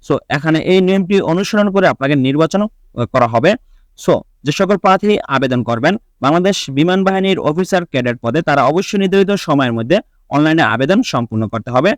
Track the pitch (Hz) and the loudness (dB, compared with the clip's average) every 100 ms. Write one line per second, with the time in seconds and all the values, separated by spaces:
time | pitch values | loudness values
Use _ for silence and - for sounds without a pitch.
0 | - 139 _ 143 156 160 - 185 185 196 | -4 -4 _ -4 0 0 2 2 4 0
1 | 180 196 - 165 196 214 208 190 185 123 | 0 0 0 -2 0 0 0 2 0 0
2 | 135 147 131 139 160 190 208 _ _ - | -2 0 0 0 0 0 -4 _ _ -8
3 | 120 131 120 117 143 226 _ - _ _ | -4 0 0 2 2 0 _ -20 _ _
4 | - 131 - _ 135 147 190 202 202 190 | 0 0 -2 _ -6 -2 0 0 2 2
5 | 208 208 - 135 131 123 117 117 139 202 | 2 -2 -2 -2 0 -2 -2 -2 0 -2
6 | _ _ 131 165 185 196 - 135 160 185 | _ _ 0 2 0 -2 -4 0 2 2
7 | 190 190 190 185 - 156 185 190 175 131 | 0 0 0 0 -2 -2 0 -2 -2 -4
8 | 123 120 117 131 165 143 127 160 190 202 | -2 -4 -2 -2 0 0 2 0 -2 -2
9 | 190 196 190 202 - 143 131 117 113 185 | 0 2 0 -2 0 0 0 -2 0 -2
10 | - _ _ 139 156 160 123 113 139 190 | -2 _ _ 0 2 2 2 0 0 0
11 | 254 139 120 110 110 113 107 123 160 | 0 -2 -4 -4 -4 -6 -2 0 0